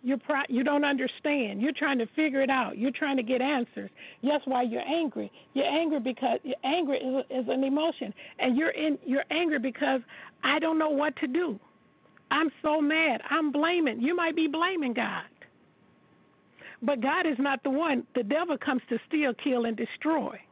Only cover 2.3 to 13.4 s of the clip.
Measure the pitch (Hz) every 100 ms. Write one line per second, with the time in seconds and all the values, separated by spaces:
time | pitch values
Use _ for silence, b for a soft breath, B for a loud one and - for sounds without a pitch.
2.3 | 269 269 269 233 - 247 240 302 277 226
3.3 | 254 254 285 240 - 202 - B B 240
4.3 | 294 - 254 247 226 - 320 311 226 208
5.3 | B B - - 294 330 294 240 247 254
6.3 | 226 285 247 269 330 294 277 262 262 247
7.3 | 262 240 262 269 277 320 - 208 - B
8.3 | B 262 247 320 - 311 285 330 269 -
9.3 | 302 339 302 247 233 277 262 240 B B
10.3 | _ 254 302 320 320 311 285 294 - 294
11.3 | 262 359 208 - _ _ _ _ - _
12.3 | - 320 - 311 302 294 311 320 233 -
13.3 | 302